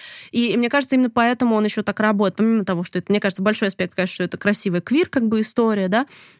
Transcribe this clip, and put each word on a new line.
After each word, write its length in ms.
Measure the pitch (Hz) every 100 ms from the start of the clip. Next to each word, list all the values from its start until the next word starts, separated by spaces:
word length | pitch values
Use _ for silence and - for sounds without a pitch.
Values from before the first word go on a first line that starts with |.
| - - -
и, 220 | 233 233
и 40 | 226
мне 120 | 240
кажется, 260 | 285 269 262
именно 140 | 247
поэтому 460 | 240 233 247 240 214
он 100 | 214
ещё 180 | -
так 160 | 202 196
работает, 380 | 214 208 196 185
помимо 280 | 226 226 190
того, 180 | 175
что 160 | 175 180
это, 120 | -
мне 80 | 208
кажется, 240 | 202 185
большой 240 | 202 220 202
аспект, 240 | - 180 -
конечно, 180 | 185 -
что 80 |
это 140 | 180 -
красивая 440 | 202 208 196 175
квир, 260 | - 277 349
как 180 | 269 226
бы, 140 | 220
история, 460 | 214 - 226 208 185
да, 160 | 220 285 - -